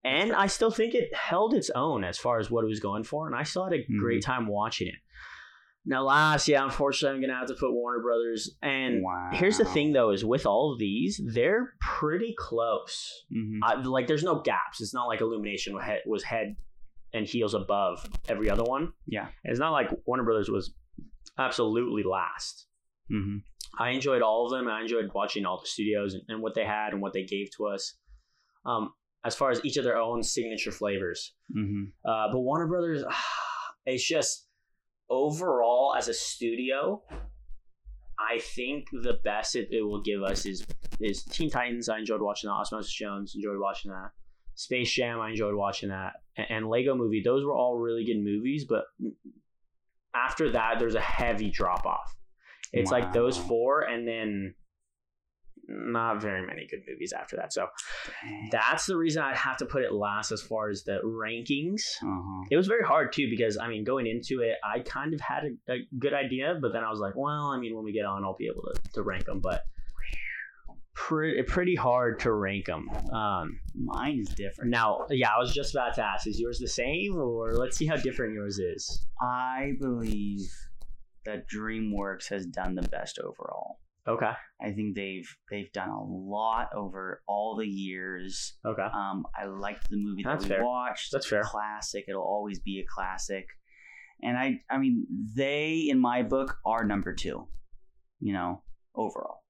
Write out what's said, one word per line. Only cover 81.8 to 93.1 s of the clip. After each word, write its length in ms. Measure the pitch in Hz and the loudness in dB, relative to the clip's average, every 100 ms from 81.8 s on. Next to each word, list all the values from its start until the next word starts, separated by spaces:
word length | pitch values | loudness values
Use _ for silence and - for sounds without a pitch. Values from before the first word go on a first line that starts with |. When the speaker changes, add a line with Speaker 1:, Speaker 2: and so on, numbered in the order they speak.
| 107 104 98 95 - | -2 0 -2 -4 -4
Speaker 2:
has 160 | 101 90 | -6 -4
done 280 | 101 92 | -4 -2
the 80 | 90 90 | 0 0
best 320 | - - - | -2 -4 -8
overall. 580 | - - - - - - - _ - | -10 -8 -8 -8 -10 -14 -20 _ -4
Speaker 1:
Okay. 220 | 117 110 117 - _ | 0 0 -4 -12 _
Speaker 2:
I 120 | 104 | -6
think 240 | 104 104 98 | -4 -4 -4
they've, 320 | 98 95 87 - _ | -6 -8 -12 -20 _
they've 200 | 104 98 | -10 -8
done 160 | 104 92 | -6 -6
a 120 | 107 | -6
lot 680 | 104 92 95 104 110 113 - | -8 -10 -6 -2 0 0 -2
over 480 | 104 101 92 95 92 - | -6 -6 -6 -8 -8 -4
all 280 | 101 107 107 | -2 -2 -4
the 100 | 107 | -4
years. 880 | 98 95 92 92 90 95 98 - - 107 | -4 -6 -6 -8 -8 -8 -8 -10 -8 -6
Speaker 1:
Okay. 160 | 107 | -4
Speaker 2:
Um, 420 | 95 101 98 95 - - | -4 -2 -4 -4 -6 -6
I 40 | 98 | -8
liked 420 | 98 101 101 - | -6 -6 0 0
the 60 | 104 | 2
movie 260 | 104 98 | -2 -2
that 60 | 120 | -2
Speaker 1:
That's 140 | 151 | -2
Speaker 2:
we 40 | 98 | 0
Speaker 1:
fair. 140 | 98 | 2
Speaker 2:
watched. 480 | 120 123 123 - - | 2 0 -2 -4 -4
Speaker 1:
That's 120 | 131 - | -4 0
Speaker 2:
It's 60 | |
a 40 | 104 | 0
Speaker 1:
fair. 60 | |
Speaker 2:
classic. 640 | 104 104 107 107 - 101 98 | 0 -2 -4 -6 -6 -6 -4
It'll 140 | 98 | -4
always 340 | 92 104 104 95 | -2 -2 -2 -4
be 220 | 101 98 | -4 -2
a 40 | 92 | -2
classic. 540 | - 95 | -2 -4